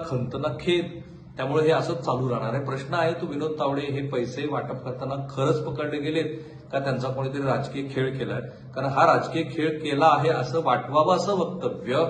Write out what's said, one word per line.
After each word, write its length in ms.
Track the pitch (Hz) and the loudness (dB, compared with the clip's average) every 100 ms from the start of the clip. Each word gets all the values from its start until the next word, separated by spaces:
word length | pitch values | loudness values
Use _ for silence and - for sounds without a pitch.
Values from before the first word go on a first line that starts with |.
| - | 0
खंत 200 | 127 117 | -2 -2
ना 240 | 135 127 131 | -2 -4 -2
खेद, 420 | 175 175 - - - - - - | 2 2 0 -8 -14 -18 -14 -6
त्यामुळे 260 | 135 156 | 0 4
हे 80 | 156 | 4
असंच 260 | 139 131 170 | 4 2 -2
चालू 320 | - 123 127 | 0 0 0
राहणार 240 | 113 110 | 0 0
आहे. 120 | - 131 | -2 -2
प्रश्न 280 | 135 - | -6 -2
आहे 200 | 170 165 | 0 2
तो 120 | 165 151 | 0 -4
विनोद 260 | 143 156 151 | -4 -2 0
तावडे 220 | 143 139 | 0 0
हे 260 | 143 135 135 | -2 -4 -2
पैसे 400 | 131 117 143 151 | -2 -2 -4 -4
वाटप 340 | 127 - - 131 | -2 -4 -8 -8
करताना 300 | - 135 139 - | -6 -4 -4 -6
खरंच 340 | 135 147 - | 0 2 2
पकडले 360 | 165 143 147 147 | 0 -4 -4 -2
गेलेत 400 | 151 160 151 - - - - | -2 0 -2 -4 -12 -16 -4
का 80 | 135 | -2
त्यांचा 280 | 135 120 131 | 0 -2 -2
कोणीतरी 340 | 131 131 139 | -2 -4 -2
राजकीय 460 | 135 123 - 139 135 | 0 0 -2 -6 -4
खेळ 260 | 131 131 135 | -2 -2 -2
केलाय? 240 | 104 131 - - - 135 | -4 -4 -6 -12 -12 -4
कारण 120 | 135 | 0
हा 260 | 135 165 | 4 6
राजकीय 300 | 127 - 160 160 | 6 2 -2 -2
खेळ 280 | - 156 156 | 0 0 0
केला 300 | 151 139 156 | -2 6 6
आहे 180 | 139 160 | 6 4
असं 320 | 127 127 165 | 2 0 0
वाटवावं 520 | 139 120 - 151 165 175 | 4 2 4 4 6 4
असं 180 | 196 | 4
वक्तव्य 640 | 190 151 - 123 - 104 139 | 0 0 -2 -4 -4 -2 0